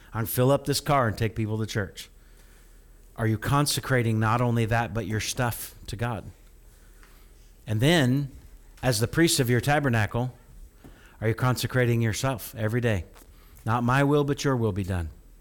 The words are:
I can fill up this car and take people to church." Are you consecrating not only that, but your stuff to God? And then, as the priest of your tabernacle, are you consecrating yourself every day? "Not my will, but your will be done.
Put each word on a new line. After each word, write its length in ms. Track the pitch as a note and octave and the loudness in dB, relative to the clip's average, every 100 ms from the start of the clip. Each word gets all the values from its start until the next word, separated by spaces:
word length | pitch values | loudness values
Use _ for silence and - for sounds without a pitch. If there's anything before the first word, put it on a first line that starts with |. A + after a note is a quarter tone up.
| - | -10
I 40 | A2 | -6
can 80 | A2 | -2
fill 240 | - B2+ | 2 4
up 140 | C#3 | 4
this 160 | C#3+ C3+ | 2 -2
car 260 | - C#3+ A#2 | 2 2 2
and 100 | F#2 | 0
take 180 | A2+ - | -2 -2
people 220 | G#2+ A2 | -4 -4
to 80 | G#2+ | -4
church." 420 | A2+ F#2 - - - - - - - - - - - - - | -2 -4 -6 -20 -20 -20 -20 -20 -20 -20 -20 -20 -20 -16 -4
Are 100 | A2+ | 0
you 100 | G#2+ | 0
consecrating 800 | - C#3+ C#3+ - - C3 A#2 A2 | 2 2 2 -2 0 0 2 2
not 220 | A2 A#2 | 2 2
only 240 | B2 A#2 | 2 0
that, 300 | A2 A#2 A#2 | 0 0 -2
but 120 | A2+ F#2+ | -4 -4
your 140 | A2 | -4
stuff 540 | - - A#2+ - - - - | -4 -2 -4 -4 -10 -16 -14
to 80 | G2+ | -6
God? 280 | A#2+ A2 - - - - - - - - - - - - - - - | -6 -6 -10 -18 -20 -20 -20 -20 -20 -20 -20 -20 -20 -20 -20 -14 -6
And 140 | G#2+ | 0
then, 500 | C3+ F3 B2 C3+ C#3+ - - - - - | 4 4 4 2 -2 -8 -20 -20 -20 -4
as 180 | B2+ G#2+ | -2 0
the 80 | A#2 | 0
priest 300 | - E3 - | 2 2 2
of 120 | A#2+ | 2
your 100 | B2 | 2
tabernacle, 760 | C#3 D3 C#3+ A2+ G#2 A#2 B2+ - - - - - - - - - | 2 2 2 2 0 -2 -4 -8 -20 -20 -20 -20 -20 -20 -20 -6
are 80 | A2 | -4
you 60 | |
consecrating 640 | A2 B2+ A#2 - B2+ A#2+ A#2 | 0 0 0 -2 0 2 2
yourself 540 | A#2 G2+ C3+ B2 - A2+ | 0 0 -4 -4 -8 -6
every 240 | G#2+ A#2+ | -2 0
day? 240 | A#2 G2 D#2+ - - - - - A2+ | 0 0 -4 -14 -20 -20 -20 -10 -2
"Not 180 | A#2+ | 0
my 180 | A#2+ C3 | 2 2
will, 220 | C#3+ D3 | 4 2
but 180 | C#3+ C#3 | 2 0
your 140 | C#3+ B2+ | 0 0
will 160 | A2+ | 0
be 120 | F#2+ | -2
done. 260 | F#2 F#2 D#2+ - - - | -2 -4 -6 -10 -20 -20